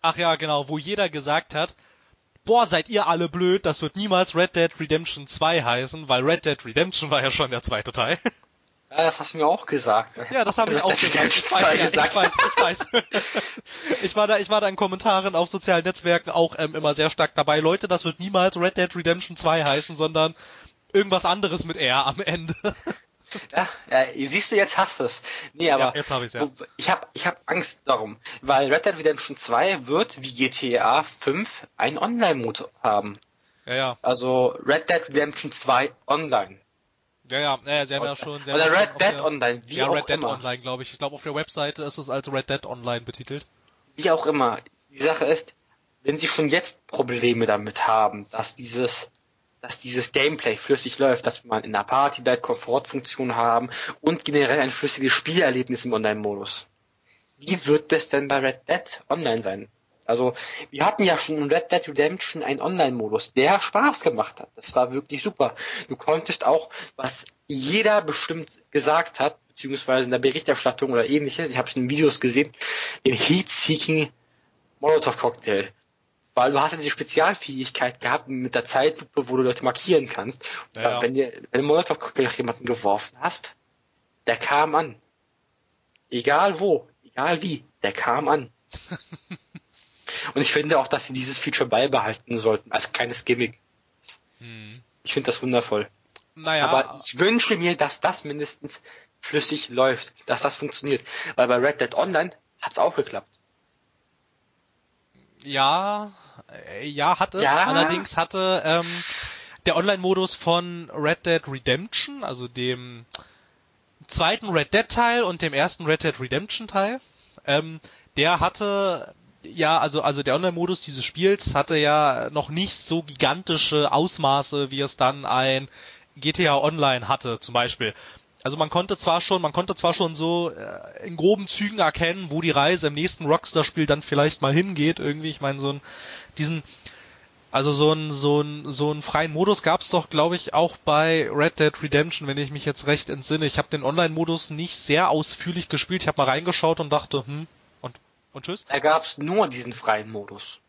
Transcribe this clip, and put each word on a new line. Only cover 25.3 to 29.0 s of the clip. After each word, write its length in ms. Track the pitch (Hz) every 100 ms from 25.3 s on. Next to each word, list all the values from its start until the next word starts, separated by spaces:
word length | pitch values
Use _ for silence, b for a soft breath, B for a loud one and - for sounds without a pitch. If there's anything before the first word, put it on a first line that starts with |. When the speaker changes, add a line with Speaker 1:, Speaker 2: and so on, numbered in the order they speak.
| B B
Speaker 2:
Nee, 180 | - 165
aber 140 | 139 131
Speaker 1:
Ja, 80 | 143
jetzt 140 | 143
hab 120 | 131
ich's, 80 | 120
ja. 120 | 120
Speaker 2:
wo-, 200 | 147 - - -
ich 120 | -
hab, 200 | 185 -
ich 160 | - 180
hab 140 | 175 -
Angst 360 | 165 - -
darum, 320 | - 123 107 107 B B
weil 320 | 131 135 139
Red 120 | 151 156
Dead 120 |
Redemption 380 | 160